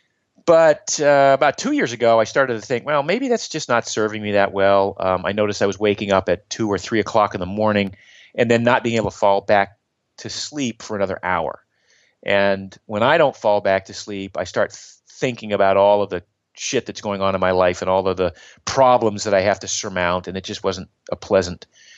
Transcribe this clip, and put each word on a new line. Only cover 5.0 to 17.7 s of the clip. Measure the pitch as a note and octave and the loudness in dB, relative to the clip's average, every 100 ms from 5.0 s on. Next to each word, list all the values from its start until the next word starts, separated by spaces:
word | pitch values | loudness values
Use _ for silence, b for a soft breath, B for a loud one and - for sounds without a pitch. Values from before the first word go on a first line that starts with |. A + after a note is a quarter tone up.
| F#2 F2+ F2+ | -2 -2 -2
I | |
noticed | G#2 G#2 G2+ | -2 -2 0
I | G2+ | -2
was | G2 | 0
waking | G#2 G2 G2+ | -2 0 0
up | G2 F#2 | 0 0
at | F2 - | -4 -6
two | - G#2+ | -6 -2
or | F#2+ | -2
three | - A2 | -2 -4
o'clock | G2 A2+ G2+ | 0 0 0
in | G2+ | -2
the | F2+ | -6
morning | G#2 G#2+ G#2 G2 b b b b - | -2 0 0 -2 b b b b -2
and | A#2 | 2
then | A#2 | 2
not | A#2+ B2 | 4 2
being | A#2+ A2+ | 0 -2
able | G2+ | -2
to | - | 0
fall | G#2 G2 | 2 2
back | G2 G#2 G2 _ _ _ _ - | 2 2 0 _ _ _ _ -16
to | A#2 | -12
sleep | - - D3 B2 - | -10 -10 -6 -6 -6
for | - G#2 | -8 -4
another | F#2+ - | -4 -2
hour. | F2+ F2 D#2 - _ _ _ _ _ _ | -2 -2 -2 -8 _ _ _ _ _ _
And | - G2+ G2 G2 G2 - - | 0 2 2 0 -6 -18 -10
when | G#2+ | 0
I | B2 E3 | 2 4
don't | C#3 - | 2 0
fall | A2 G#2 | 0 2
back | G2 G2 - | 2 0 -2
to | |
sleep, | G2+ - G2 G2 - | -12 -12 -10 -8 -8
I | |
start | F#2 A#2+ G2 | -6 -4 -4
th-, | - - _ _ | -6 -20 _ _
thinking | - C3+ A#2 A2 | -8 -6 -6 -4
about | G2+ G2 G2 | 2 4 4
all | G2+ G#2 | 4 2
of | G2 | 0
the | F2+ - _ _ - | -6 -10 _ _ -12
shit | - B2 - | -6 -4 -6
that's | F#2+ | -8
going | G#2+ G2 | -8 -4
on | G2 | -2
in | F#2+ | 0
my | F#2 | 0
life | F#2 F2+ | 2 2